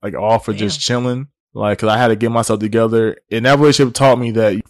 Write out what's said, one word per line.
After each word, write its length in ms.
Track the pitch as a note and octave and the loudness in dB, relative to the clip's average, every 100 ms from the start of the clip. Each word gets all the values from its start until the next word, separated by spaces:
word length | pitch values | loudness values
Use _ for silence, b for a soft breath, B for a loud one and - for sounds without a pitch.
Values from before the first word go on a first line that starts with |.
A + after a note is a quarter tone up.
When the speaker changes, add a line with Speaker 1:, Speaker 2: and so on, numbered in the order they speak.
Speaker 1:
like, 100 | G#2+ | -10
off 340 | F2+ G#2 A2+ - | -6 0 0 -2
of 60 | G#2 | -4
just 240 | G#2+ - | -4 -4
Speaker 2:
Damn. 240 | - A#2+ | -4 -2
Speaker 1:
chilling, 240 | B2 B2 C#3+ _ _ | -2 -6 -10 _ _
like, 260 | G#2+ G#2 G#2 | -6 -4 -2
'cause 100 | A2 | 0
I 80 | A2 | 2
had 120 | B2 | 2
to 60 | G#2+ | 2
get 160 | A2+ | 0
myself 280 | A#2 A2 G#2+ | 0 -2 -2
together. 580 | G#2+ A2+ A2+ A2+ A2 - _ | -2 0 2 2 0 -4 _
And 140 | A2+ B2 | -2 2
that 120 | C#3+ | 4
relationship 360 | D3 C#3 C3+ - | 4 4 0 2
taught 240 | C3+ B2 | 2 2
me 120 | A#2+ | 0
that 300 | A2 G#2+ G2 - | 0 0 0 -2